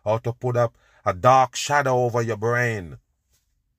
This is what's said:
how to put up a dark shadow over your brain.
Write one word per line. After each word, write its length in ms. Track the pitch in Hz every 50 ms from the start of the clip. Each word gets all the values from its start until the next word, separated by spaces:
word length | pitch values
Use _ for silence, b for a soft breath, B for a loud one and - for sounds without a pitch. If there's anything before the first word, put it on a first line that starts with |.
| b
how 140 | 104 110 113
to 140 | - 117 117
put 240 | - - 123 120
up 180 | 120 120 113 _ b b b b b b
a 80 | 104 95
dark 420 | 90 104 127 131 131 127 127 -
shadow 480 | - - - 143 147 143 131 127 123 123
over 180 | 120 113 120 117
your 140 | 113 110
brain. 600 | 101 110 117 120 120 123 117 110 101 87 76 71 - _ _ _ _ _ _ _ _ _ _ _ _ _ _ _